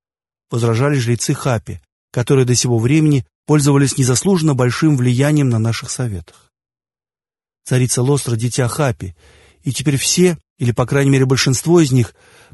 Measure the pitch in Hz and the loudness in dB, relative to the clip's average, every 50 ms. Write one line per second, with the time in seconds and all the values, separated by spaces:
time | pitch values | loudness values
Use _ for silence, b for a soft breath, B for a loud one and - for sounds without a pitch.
0 | _ _ _ _ _ _ _ _ _ _ 123 117 120 117 113 113 135 147 147 135 | _ _ _ _ _ _ _ _ _ _ -4 -2 0 0 0 0 0 0 0 -2
1 | 117 120 120 113 - - 139 - - 143 120 107 - - 92 - - _ _ _ | 0 -2 -2 -2 -2 -4 -6 -4 -2 -2 -2 -2 -4 -10 -14 -16 -18 _ _ _
2 | _ _ - 123 117 - 143 131 127 123 123 - - 127 120 113 113 123 151 160 | _ _ -6 -6 -2 0 2 2 2 2 0 0 0 0 0 0 0 2 2 2
3 | 156 151 143 131 - - _ _ _ - 151 151 135 147 139 139 143 131 - - | 2 2 0 0 -2 -6 _ _ _ 0 0 2 4 4 4 4 2 2 0 0
4 | 127 123 127 - - 190 196 170 156 156 139 123 127 123 117 - 160 156 147 127 | 0 0 0 0 0 0 0 2 2 0 0 2 0 0 0 0 0 0 2 2
5 | 123 127 120 123 139 147 151 147 139 127 117 110 110 117 113 - 135 - - - | 0 0 0 2 2 2 2 2 2 2 0 0 0 -2 -4 -6 -8 -10 -8 -8
6 | 127 117 98 85 - - - - _ _ _ _ _ _ _ _ _ _ _ _ | -6 -6 -8 -10 -12 -14 -20 -20 _ _ _ _ _ _ _ _ _ _ _ _
7 | _ _ _ _ _ _ _ _ _ _ _ _ _ - 127 127 127 117 - 123 | _ _ _ _ _ _ _ _ _ _ _ _ _ -2 0 0 0 0 0 -2
8 | 123 135 147 135 - 123 117 110 120 120 - - 127 113 - - 147 127 - - | 0 0 0 -2 -2 -4 -4 -4 -4 -4 -2 -2 -2 -2 -2 -2 -2 -2 -2 -4
9 | - 87 - b b b b b b b b b b 139 117 - 131 151 143 - | -10 -14 -14 b b b b b b b b b b -8 -8 -4 -2 -2 -2 0
10 | - - - 175 180 180 165 - _ _ _ _ 131 120 110 - 123 117 - 139 | -2 -2 0 2 2 2 0 -2 _ _ _ _ -2 -2 0 0 -2 0 0 0
11 | 139 139 139 131 135 131 135 123 - 139 127 - - 156 175 175 160 127 131 127 | 2 2 2 2 2 2 2 0 0 0 -2 -2 0 2 4 4 4 4 2 0
12 | 113 - b b b b b b b b | 0 0 b b b b b b b b